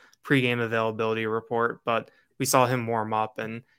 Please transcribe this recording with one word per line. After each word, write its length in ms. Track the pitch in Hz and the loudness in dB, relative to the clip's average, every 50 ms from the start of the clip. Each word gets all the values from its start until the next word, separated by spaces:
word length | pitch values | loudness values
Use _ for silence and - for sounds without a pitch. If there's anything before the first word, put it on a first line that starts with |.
| - - _ _ _ | -18 -20 _ _ _
pregame 380 | - 143 135 123 123 120 120 | 2 2 2 4 2 0 0
availability 640 | 117 110 117 113 110 113 110 107 113 110 110 113 113 | 0 0 0 0 0 0 -2 -2 -2 -2 -2 -2 -2
report, 560 | 110 110 113 110 - 120 117 117 117 117 - _ | -2 -2 -4 -4 -2 -2 0 0 0 -2 -4 _
but 260 | 123 117 113 - - _ _ _ _ _ | -2 -2 -2 -2 -6 _ _ _ _ _
we 80 | - 139 | -4 -2
saw 200 | - - 135 127 | 2 4 4 4
him 220 | 123 131 127 117 | 4 2 -2 -2
warm 260 | 113 117 110 107 110 110 | -2 -2 -2 -2 -2 -2
up, 260 | 107 110 110 - - | -2 -2 -2 -4 -8
and 240 | 113 110 113 117 - _ _ | -10 -8 -10 -12 -14 _ _